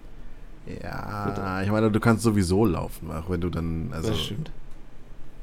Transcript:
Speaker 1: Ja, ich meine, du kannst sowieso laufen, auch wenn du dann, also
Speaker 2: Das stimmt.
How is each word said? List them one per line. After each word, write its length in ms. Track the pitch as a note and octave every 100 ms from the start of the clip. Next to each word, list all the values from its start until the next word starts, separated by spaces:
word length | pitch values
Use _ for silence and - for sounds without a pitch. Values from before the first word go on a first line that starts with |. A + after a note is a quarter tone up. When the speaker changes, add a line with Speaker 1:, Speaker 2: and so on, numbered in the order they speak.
| - - - - - - - -
Speaker 1:
Ja, 800 | - - - G#2 G2+ G2+ G2 F#2
ich 80 | F#2+
meine, 180 | G#2+ A2
du 100 | G#2
kannst 220 | A#2 A2
sowieso 420 | A2+ G#2 F2 F#2+ A2
laufen, 460 | E2+ F2 - D#2+
auch 180 | D#2 E2+
wenn 120 | F2+
du 80 | F2+
dann, 400 | E2 E2 E2 -
also 180 | D#2+ F#2+
Speaker 2:
Das 100 | G#2
stimmt. 320 | - G#2 D#3 - - - - - - - - -